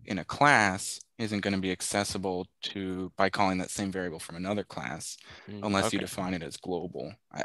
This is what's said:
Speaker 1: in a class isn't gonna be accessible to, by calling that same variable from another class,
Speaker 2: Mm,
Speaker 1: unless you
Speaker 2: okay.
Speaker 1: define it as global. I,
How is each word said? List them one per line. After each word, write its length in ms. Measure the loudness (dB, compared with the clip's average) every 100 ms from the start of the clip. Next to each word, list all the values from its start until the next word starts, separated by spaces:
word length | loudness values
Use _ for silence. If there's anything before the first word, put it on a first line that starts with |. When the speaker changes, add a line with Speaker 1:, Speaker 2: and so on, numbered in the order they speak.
Speaker 1:
in 140 | -6 -4
a 60 |
class 760 | -4 4 8 8 6 2 -4 -8 -12 -6
isn't 220 | -2 0
gonna 180 | 0 0
be 120 | 0
accessible 800 | -2 0 0 0 -2 -2 -2 -4 _
to, 500 | -8 -4 -4 -4 -4 2
by 140 | 2
calling 280 | 4 4 2
that 120 | 0
same 220 | -2 -2
variable 260 | -2 -4 -6
from 160 | -8 -6
another 280 | -2 -2
class, 520 | -4 -6 -6 -6 -8 -12 -16 -18 -14
Speaker 2:
Mm, 160 | -6
Speaker 1:
unless 280 | 2 4 4
you 60 | 2
Speaker 2:
okay. 80 | -2
Speaker 1:
define 280 | -4 -2
it 80 | -2
as 140 | -4 -8
global. 580 | -4 -4 -4 -6 -8 -10 _
I, 120 | -6